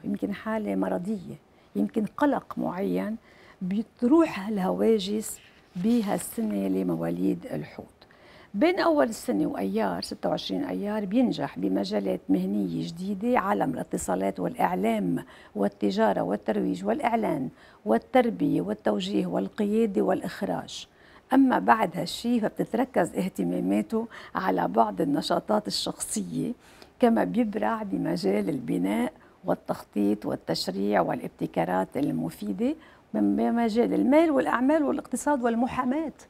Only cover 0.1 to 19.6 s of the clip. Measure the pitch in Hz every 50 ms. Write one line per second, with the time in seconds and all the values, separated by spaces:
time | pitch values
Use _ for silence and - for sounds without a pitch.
0.1 | 208 - - 196 202 - - 220 220 220 208 202 196 190 190 190 190 185 175 202
1.1 | 220 190 170 - - - _ _ _ _ _ _ - 202 214 202 - 220 214 -
2.1 | - - 294 285 247 190 - - - - - - 175 180 202 185 175 185 190 208
3.1 | 226 - - - - - - - - - 190 180 202 220 220 - _ - 254 240
4.1 | 302 339 330 - 226 202 190 214 220 190 185 190 180 185 202 226 226 208 180 196
5.1 | 208 220 214 - - - - - - - - _ - 180 180 220 240 240 202 202
6.1 | 185 175 - - - 233 226 214 208 202 196 190 185 190 185 180 165 165 165 170
7.1 | 175 175 180 - 180 170 170 165 151 151 151 - - - - - _ - - -
8.1 | - - - - - - - - - 202 285 349 359 - - 339 311 294 269 233
9.1 | 208 - - - 220 196 - - - - 196 196 196 220 214 190 175 180 196 -
10.1 | 208 - - 180 175 - - - 190 180 - - - 185 196 208 214 214 202 180
11.1 | 202 254 254 202 165 160 139 139 - - 185 190 185 196 196 185 214 208 196 190
12.1 | 185 180 - - 190 185 185 190 202 208 196 175 165 160 165 170 170 170 185 196
13.1 | 208 185 220 240 247 226 185 196 208 196 - - - - 185 - 196 180 - -
14.1 | 185 185 190 196 190 - - - - - 185 175 180 185 196 226 226 214 190 170
15.1 | 165 - - - - - - - - 208 202 202 - - 208 202 190 208 220 208
16.1 | 190 175 165 175 202 202 - 226 208 214 185 185 185 175 196 202 233 - - -
17.1 | 226 226 208 190 165 135 135 156 - - - - - - - 208 220 233 - -
18.1 | - 254 240 233 190 175 180 - - 165 175 196 214 - - 214 208 202 180 190
19.1 | 202 190 185 175 175 185 196 190 - -